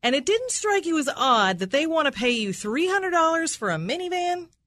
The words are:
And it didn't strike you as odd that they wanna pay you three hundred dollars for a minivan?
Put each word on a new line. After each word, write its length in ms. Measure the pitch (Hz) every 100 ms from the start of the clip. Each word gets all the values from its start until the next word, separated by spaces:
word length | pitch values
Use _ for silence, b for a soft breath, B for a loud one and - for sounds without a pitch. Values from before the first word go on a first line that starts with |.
And 120 | 240
it 100 | 269
didn't 260 | 277 440 508
strike 340 | - 415 403
you 120 | 330 320
as 100 | 269
odd 440 | - 262 240 190 185
that 120 | 190
they 160 | 269 320
wanna 240 | 320 285
pay 200 | 226 247
you 220 | 240 208
three 340 | 185 208 240 359
hundred 240 | 392 381
dollars 440 | 339 320 330 330
for 140 | - 214
a 80 | 160
minivan? 680 | 165 311 359 359 349 359 339 _